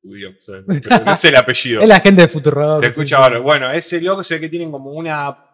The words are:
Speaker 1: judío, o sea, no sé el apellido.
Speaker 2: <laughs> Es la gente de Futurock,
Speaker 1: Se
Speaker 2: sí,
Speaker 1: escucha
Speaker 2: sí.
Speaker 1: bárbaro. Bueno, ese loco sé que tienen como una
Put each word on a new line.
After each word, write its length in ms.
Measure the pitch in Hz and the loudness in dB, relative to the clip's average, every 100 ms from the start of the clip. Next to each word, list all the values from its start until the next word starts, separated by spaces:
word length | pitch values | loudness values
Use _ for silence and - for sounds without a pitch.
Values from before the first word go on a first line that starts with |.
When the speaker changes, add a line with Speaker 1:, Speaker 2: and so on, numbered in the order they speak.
| 98 | -20
Speaker 1:
judío, 200 | 98 95 | -20 -20
o 100 | _ | _
sea, 600 | - 95 95 156 - 240 | -20 -18 -8 -8 0 0
no 120 | 202 196 | 0 2
sé 120 | 170 | 4
el 80 | 135 | 4
apellido. 440 | 123 123 127 110 | 2 -6 -4 2
Speaker 2:
<laughs> 20 | |
Es 60 | 220 | 4
la 120 | 190 | 6
gente 220 | 202 190 | 6 6
de 60 | 160 | 4
Futurock, 500 | 156 147 143 151 156 | 2 -2 -2 -2 0
Speaker 1:
Se 40 | 120 | -2
Speaker 2:
sí, 40 | |
Speaker 1:
escucha 260 | 120 143 143 | -4 -2 2
Speaker 2:
sí. 40 | |
Speaker 1:
bárbaro. 200 | 131 117 | 4 2
Bueno, 280 | 131 147 131 | 0 0 0
ese 300 | 156 - 170 | -6 -6 -6
loco 220 | 175 196 | -4 -6
sé 180 | 185 160 | -6 -10
que 80 | 156 | -8
tienen 220 | 170 165 | -10 -10
como 220 | 143 135 | -12 -14
una 540 | 151 165 151 147 226 _ | -12 -10 -8 -8 -12 _